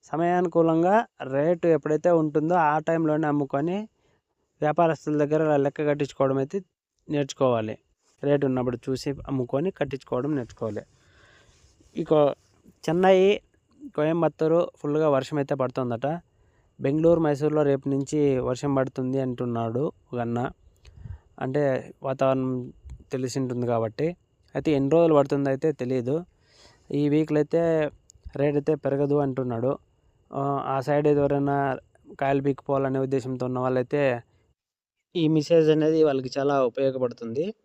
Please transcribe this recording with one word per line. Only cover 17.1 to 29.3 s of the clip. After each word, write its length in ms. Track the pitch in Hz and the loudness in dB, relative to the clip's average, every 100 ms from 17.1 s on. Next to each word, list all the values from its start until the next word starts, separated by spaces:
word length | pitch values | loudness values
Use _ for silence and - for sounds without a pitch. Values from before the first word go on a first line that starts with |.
| 165 | 4
మైసూరులో 420 | 160 143 151 151 | 2 0 0 2
రేపు 260 | 147 139 135 | 2 2 0
నుంచి 500 | 139 139 151 143 131 | -4 -2 0 2 2
వర్షం 360 | 123 127 147 | -2 -4 -2
పడుతుంది 460 | 135 131 - 127 135 | 0 -2 -4 -4 -2
అంటున్నాడు 720 | 131 123 127 117 113 117 156 - _ | -4 -4 -4 -4 -4 -4 -6 -8 _
ఒక 60 | 123 | -8
అన్న, 320 | 117 117 131 - - _ - - - - _ - | -4 -4 -4 -8 -20 _ -20 -20 -18 -18 _ -10
అంటే 520 | 131 139 143 127 - - | -4 0 0 -2 -6 -10
వాతావరణం 680 | 139 135 135 131 131 127 127 - - - - | -8 0 2 2 0 -4 -8 -16 -20 -20 -8
తెలిసి 260 | 135 127 135 | -6 -4 -4
ఉంటుంది 280 | 131 123 120 | -4 -4 -2
కాబట్టి. 400 | 117 113 - 156 180 _ _ _ | 0 -2 -2 -4 -4 _ _ _
అయితే 180 | 147 139 | -4 0
ఎన్ని 180 | 143 139 | 0 4
రోజులు 240 | 160 170 | 4 6
పడుతుందో 360 | 151 139 143 139 | 6 4 0 0
అయితే 220 | 135 160 | 0 -2
తెలియదు. 520 | 143 123 131 120 151 180 _ _ _ - _ _ | -2 -4 -2 -2 -4 -6 _ _ _ -20 _ _
ఈ 160 | 143 147 | -2 2
వీక్లో 300 | 151 156 151 | 2 2 0
అయితే 240 | 147 165 170 160 151 - _ - - - | 2 0 2 0 -2 -6 _ -20 -14 -2
రేటు 200 | 143 143 | 0 0
అయితే 180 | 147 | 0
పెరగదు 400 | 151 135 139 143 | 0 0 0 2
అంటున్నాడు. 640 | 143 143 | 2 0